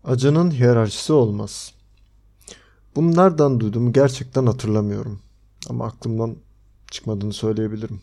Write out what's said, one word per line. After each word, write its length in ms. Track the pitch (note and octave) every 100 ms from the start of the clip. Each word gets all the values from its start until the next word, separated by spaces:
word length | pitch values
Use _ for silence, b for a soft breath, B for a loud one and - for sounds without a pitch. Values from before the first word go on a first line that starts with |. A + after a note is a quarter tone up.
Acının 480 | - B2+ C#3 D#3 F3
hiyerarşisi 600 | C3+ B2 A#2 A2 - -
olmaz. 600 | D#3 A2 G2+ G#2 - - _ _ _ _ _ _ _ B B B B _ -
Bunu 200 | E3+ E3+
nereden 440 | F#3+ D#3 D3 B2
duyduğumu 340 | A2 A2+ A#2+
gerçekten 520 | C3 C#3 B2+ - C3+ B2
hatırlamıyorum. 760 | A#2 A2 G#2+ G#2 G2+ A2 G2 _ _ _ _ -
Ama 160 | B2 A#2
aklımdan 500 | A#2+ A#2+ A2+ A2+ - _ _ _ _ -
çıkmadığını 420 | - - G#2 G#2
söyleyebilirim. 680 | G2+ A2 G#2+ A2 G#2+ A2 G2